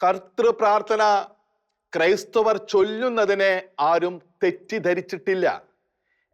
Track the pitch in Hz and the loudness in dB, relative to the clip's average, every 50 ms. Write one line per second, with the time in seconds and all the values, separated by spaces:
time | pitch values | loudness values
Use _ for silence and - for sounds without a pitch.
0 | 185 180 185 190 - - _ - 226 233 220 220 226 202 208 208 202 208 220 214 | 0 0 0 -2 -6 -12 _ 0 2 2 2 2 2 2 2 2 0 -2 0 2
1 | 214 208 208 196 180 - _ _ _ _ _ _ _ _ _ _ _ _ - 170 | 2 2 2 0 -2 -6 _ _ _ _ _ _ _ _ _ _ _ _ -4 0
2 | 160 180 208 208 214 - - 226 214 220 214 202 - - - 196 196 214 220 220 | 2 2 2 0 -2 -4 -2 0 2 2 0 -2 -2 0 2 2 2 2 -2 -4
3 | 254 254 233 226 208 196 202 196 196 196 185 185 185 - _ - 147 156 170 170 | -4 -4 -2 0 0 0 0 2 2 0 0 -2 -4 -8 _ -2 0 0 2 0
4 | 170 180 180 170 - _ _ - 175 180 - - - - 220 220 160 180 175 185 | 0 -2 -6 -8 -16 _ _ -2 -2 -2 -2 -4 -8 -8 -8 -4 -2 -2 -2 -2
5 | 180 - 196 175 - 190 190 185 175 139 90 - - _ _ _ _ _ _ _ | -4 -10 -12 -8 -4 -4 -2 0 0 -2 -2 -4 -10 _ _ _ _ _ _ _
6 | _ _ _ _ _ _ | _ _ _ _ _ _